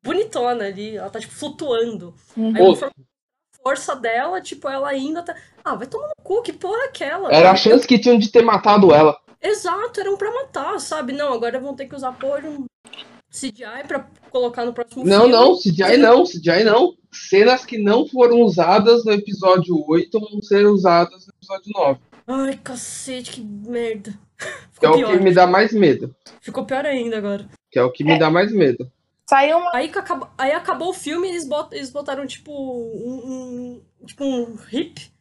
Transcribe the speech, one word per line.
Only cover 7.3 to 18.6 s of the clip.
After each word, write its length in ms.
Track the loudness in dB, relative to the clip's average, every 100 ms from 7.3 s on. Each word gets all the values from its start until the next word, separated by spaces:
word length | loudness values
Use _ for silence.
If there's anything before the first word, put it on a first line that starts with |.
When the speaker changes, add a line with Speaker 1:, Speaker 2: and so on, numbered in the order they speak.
Speaker 3:
Era 200 | 4 6
a 40 | 4
chance 320 | 4 4 4
que 120 | 2
tinham 180 | 4 2
de 140 | 4
ter 100 | 4
matado 500 | 4 2 4 6 8
ela. 220 | 8 6 2 _ _
Speaker 1:
Exato, 600 | -4 -4 -4 -6 -6 -6
eram 180 | -6 -4
pra 140 | -6
matar, 480 | -6 -8 -8 -6 -8
sabe? 340 | -8 -8 -8
Não, 180 | -6 -4
agora 260 | -4 -4 -6
vão 160 | -10 -12
ter 100 | -14
que 80 | -10
usar, 160 | -10
pô, 220 | -8 -8 -6
um 260 | -8 -12 -14 _ _ -20 -20 _ _
C 220 | -12 -12 -12
G 80 |
I 200 | -16 -16 -8
pra 200 | -8 -10 _ _
colocar 340 | -4 -4 -4 -8
no 80 |
próximo 320 | -6 -10 -4 2
Speaker 3:
Não, 160 | 6
Speaker 1:
filme. 120 | 6 6
Speaker 3:
não, 200 | 4 4
C 160 | 0
G 120 | 0
I 140 | 2 4
não, 280 | 6 6 4
C 140 | -2
G 200 | -2 2
I 20 |
não. 320 | 4 4 2 -2 _
Cenas 500 | -20 0 4 4 2 -2
que 120 | -4
não 300 | 0 0 0
foram 340 | 2 4 6
usadas 640 | 4 2